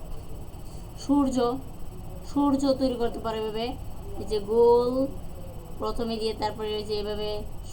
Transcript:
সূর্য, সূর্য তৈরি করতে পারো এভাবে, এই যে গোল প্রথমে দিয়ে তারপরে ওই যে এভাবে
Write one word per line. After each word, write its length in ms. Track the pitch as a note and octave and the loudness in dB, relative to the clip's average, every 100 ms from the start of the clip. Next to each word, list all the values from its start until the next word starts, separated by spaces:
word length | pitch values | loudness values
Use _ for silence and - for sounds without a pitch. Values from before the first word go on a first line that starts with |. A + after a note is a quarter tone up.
| - - - - - - - - - - - | -6 -6 -6 -8 -10 -10 -10 -10 -10 -4 2
সূর্য, 520 | C#4+ C4 B3+ A#3+ C4 - - - - - - - | 4 4 4 2 0 -6 -8 -8 -8 -8 -8 -2
সূর্য 400 | C#4 C#4+ C4+ C#4 | 2 4 4 4
তৈরি 200 | C4 C4 | 4 2
করতে 240 | A#3+ A#3 - | 2 0 0
পারো 200 | A3+ A3 | -4 -2
এভাবে, 260 | A3 G#3+ A#3+ C4+ - - - - | -2 -2 -4 -4 -6 -8 -6 -6
এই 60 | |
যে 140 | G#3 G#3+ | -2 -2
গোল 680 | G3+ A3+ A#3 A#3+ B3 B3+ C4+ - - - - - - - | 2 8 8 8 6 2 0 -2 -6 -8 -8 -10 -8 -6
প্রথমে 380 | G#3+ G#3+ A3+ A3+ | -2 -2 -2 0
দিয়ে 180 | A3 | -2
তারপরে 420 | G#3+ G#3+ G#3+ G#3+ G#3+ | 0 -2 -2 -4 -2
ওই 80 | |
যে 100 | G#3+ | -2
এভাবে 480 | G#3 G#3 G#3 G#3+ G#3 - - - | -2 -2 -2 -2 -2 -4 -6 -6